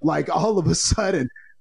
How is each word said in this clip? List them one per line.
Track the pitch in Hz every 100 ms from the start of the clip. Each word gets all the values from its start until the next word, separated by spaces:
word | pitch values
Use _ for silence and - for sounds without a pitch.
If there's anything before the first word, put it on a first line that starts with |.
Like, | 156 156 -
all | 160 214 202
of | 160
a | 165
sudden, | - - 190 170 127 - - -